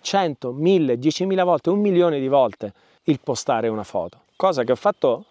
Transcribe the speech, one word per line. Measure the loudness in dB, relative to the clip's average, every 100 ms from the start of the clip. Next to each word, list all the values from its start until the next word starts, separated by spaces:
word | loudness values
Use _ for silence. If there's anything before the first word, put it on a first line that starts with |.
cento, | -2 -2 -2 -4 -8
mille, | -2 2 2 2 0
diecimila | 0 0 -2 0
volte, | 2 0 0
un | 0
milione | 2 2 2 0
di | 0
volte | 2 2 -2 -12 -12 _ _
il | -2 -2
postare | -2 -6 -2 0 0
una | -4
foto, | -6 -6 -8 _ _ _
cosa | -2 0
che | -2
ho | 0
fatto | 0 0 -2 -2 -6